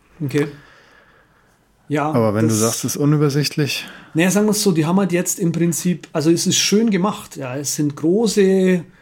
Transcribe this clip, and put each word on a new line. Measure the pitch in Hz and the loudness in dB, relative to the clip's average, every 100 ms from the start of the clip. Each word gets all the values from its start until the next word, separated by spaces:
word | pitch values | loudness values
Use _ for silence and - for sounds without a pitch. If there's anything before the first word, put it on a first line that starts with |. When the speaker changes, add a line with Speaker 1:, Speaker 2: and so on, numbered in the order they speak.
| _ - | _ -10
Speaker 1:
Okay. | 147 143 151 - - - - - _ _ _ _ _ _ _ _ - | -4 -2 -4 -6 -20 -20 -20 -20 _ _ _ _ _ _ _ _ -8
Ja, | 147 147 | -4 0
Speaker 2:
Aber | 143 110 | 0 2
wenn | 104 | 2
du | 113 | 0
Speaker 1:
das | 110 | 2
Speaker 2:
sagst, | 110 - | 0 -2
es | 127 - | -6 -2
ist | |
unübersichtlich. | 147 151 147 139 139 - 135 - - - - | 0 2 2 0 -2 -2 -4 -4 -10 -18 -8
Speaker 1:
Naja, | 156 180 | 0 2
sagen | 185 214 | 2 2
wir's | 208 | 2
so, | 202 | 2
die | 160 156 | 2 2
haben | 185 | 2
halt | 190 | 0
jetzt | 175 180 - | -2 -4 -2
im | 170 | -2
Prinzip, | 160 170 156 180 175 - | 0 0 0 -2 -4 -4
also | 165 151 | -2 2
es | 170 185 | 2 2
ist | - | 0
schön | - 202 233 | 2 2 2
gemacht, | 190 196 - - 156 | 2 0 -4 -10 -12
ja, | 135 131 | -10 -8
es | 139 - | -6 -2
sind | 147 143 | -2 -2
große, | 156 196 233 208 190 190 190 180 156 - | 0 2 2 4 4 4 2 0 -2 -18